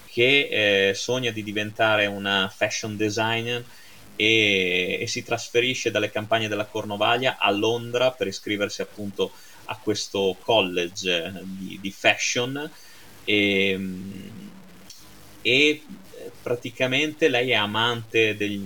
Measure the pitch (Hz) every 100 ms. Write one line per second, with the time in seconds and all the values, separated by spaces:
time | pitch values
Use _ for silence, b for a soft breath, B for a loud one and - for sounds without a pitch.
0 | - - 123 143 - 107 104 98 98 98
1 | - 127 123 110 104 104 104 107 110 107
2 | 101 101 98 98 98 - 107 - 113 104
3 | 107 104 110 117 117 120 123 B B B
4 | B - 110 110 104 95 90 90 90 -
5 | 117 123 - 117 - 120 127 123 117 107
6 | 104 107 107 113 107 104 107 107 104 104
7 | 107 120 131 - 101 101 110 120 117 120
8 | 127 - 95 95 - 104 101 - - -
9 | 104 98 92 - B B B - - 104
10 | - 101 98 92 - 113 92 90 87 95
11 | 92 85 85 95 95 95 92 92 98 -
12 | 110 104 - 127 123 139 151 - B B
13 | B - - 104 101 98 98 95 95 92
14 | 95 95 - - - - - - - -
15 | - - - - 110 127 151 147 - -
16 | - - - - - 120 123 - 127 131
17 | 156 151 160 123 127 113 104 107 120 117
18 | 110 113 110 104 104 101